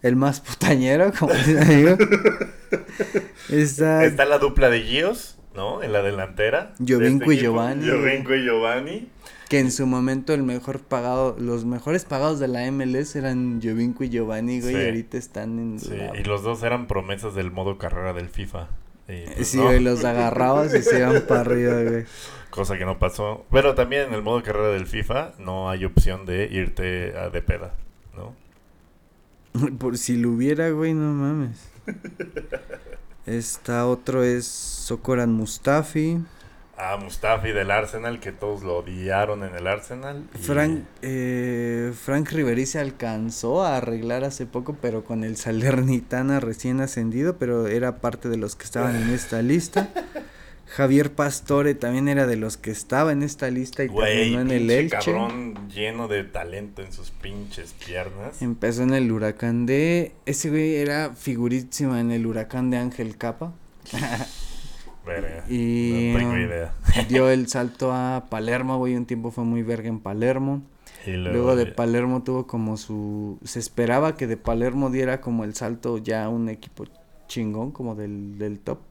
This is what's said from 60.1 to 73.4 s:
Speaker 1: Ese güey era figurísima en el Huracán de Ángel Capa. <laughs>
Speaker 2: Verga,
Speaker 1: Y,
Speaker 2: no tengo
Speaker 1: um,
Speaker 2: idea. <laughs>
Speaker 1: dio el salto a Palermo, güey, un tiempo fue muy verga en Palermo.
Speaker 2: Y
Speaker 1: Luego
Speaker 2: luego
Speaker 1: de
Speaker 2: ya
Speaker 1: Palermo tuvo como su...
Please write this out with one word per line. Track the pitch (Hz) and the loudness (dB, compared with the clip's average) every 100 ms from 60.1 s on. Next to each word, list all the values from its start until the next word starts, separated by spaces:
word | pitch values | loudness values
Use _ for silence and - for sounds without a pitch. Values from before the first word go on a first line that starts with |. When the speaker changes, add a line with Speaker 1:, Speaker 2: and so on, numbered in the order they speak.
| - - | -6 -6
Speaker 1:
Ese | 139 160 | -4 0
güey | 151 156 151 | 0 2 0
era | 143 147 151 120 | 0 -2 -4 -6
figurísima | - 120 120 127 127 - 143 123 | -4 -2 0 0 -4 -4 0 0
en | 117 | 0
el | 117 113 | 0 -2
Huracán | 110 110 127 127 | -4 -4 -2 0
de | 123 | 0
Ángel | 123 123 113 107 | -2 -4 -8 -6
Capa. | 117 117 165 170 - - - | -6 -6 -10 -12 -20 -20 -12
<laughs> | 113 135 117 135 - - - - - - - - | -8 -6 -6 -6 -8 -8 -8 -10 -12 -14 -16 -10
Speaker 2:
Verga, | 85 82 82 - | -6 -6 -6 -6
Speaker 1:
Y, | 123 117 120 120 120 117 | -2 0 0 0 0 2
Speaker 2:
no | 120 | 2
tengo | 120 | 0
Speaker 1:
um, | 120 | 0
Speaker 2:
idea. | 117 85 80 - - | -2 -4 -6 0 6
<laughs> | - 113 | 6 6
Speaker 1:
dio | 127 131 | 4 6
el | 131 120 | 4 2
salto | 131 123 - 131 | -2 -4 -2 -2
a | 127 127 127 123 | 0 0 -2 -4
Palermo, | 110 113 123 127 131 | -6 -2 -2 0 -2
güey, | 127 123 | 0 -2
un | 120 | -2
tiempo | 120 117 | -4 -6
fue | 113 117 | -4 -2
muy | 117 | 0
verga | 113 117 110 | -2 -4 -4
en | 113 | -6
Palermo. | 98 104 120 131 139 139 139 - - - - | -6 -2 0 0 0 -4 -8 -20 -20 -16 -8
Speaker 2:
Y | |
Speaker 1:
Luego | 92 90 | -4 -2
Speaker 2:
luego | 120 123 127 | 2 4 4
Speaker 1:
de | 117 | 2
Speaker 2:
ya | - | 0
Speaker 1:
Palermo | 117 120 123 127 | 0 2 2 -2
tuvo | 123 127 127 | -2 -4 -2
como | 117 110 107 | -4 -4 -4
su... | - 107 104 104 104 101 | -8 -8 -6 -6 -8 -10